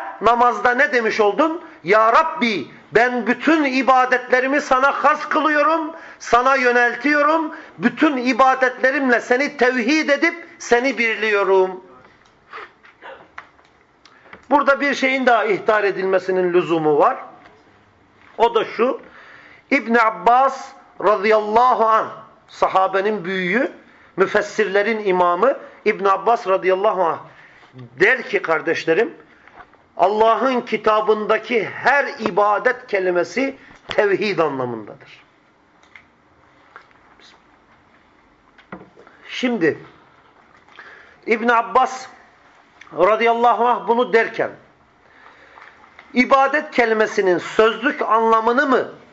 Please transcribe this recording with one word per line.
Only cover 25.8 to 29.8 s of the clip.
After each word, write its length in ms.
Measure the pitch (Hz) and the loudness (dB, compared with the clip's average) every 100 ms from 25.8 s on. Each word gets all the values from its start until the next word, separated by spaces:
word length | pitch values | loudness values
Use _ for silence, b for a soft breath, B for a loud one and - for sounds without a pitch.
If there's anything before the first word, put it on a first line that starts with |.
| 208 | -4
İbn 200 | 185 196 | -2 0
Abbas 420 | 190 156 233 185 | 0 0 -2 0
radıyallahu 560 | 185 180 185 214 185 | -2 0 0 0 0
anh 140 | 170 143 - B B B B | -2 -4 -10 B B B B
der 500 | 127 120 131 233 247 | -20 -20 0 0 0
ki 180 | - 196 | -2 -6
kardeşlerim, 720 | 160 160 147 147 160 160 247 - B B B B B B | -2 -4 -2 -4 -2 -2 -2 -6 B B B B B B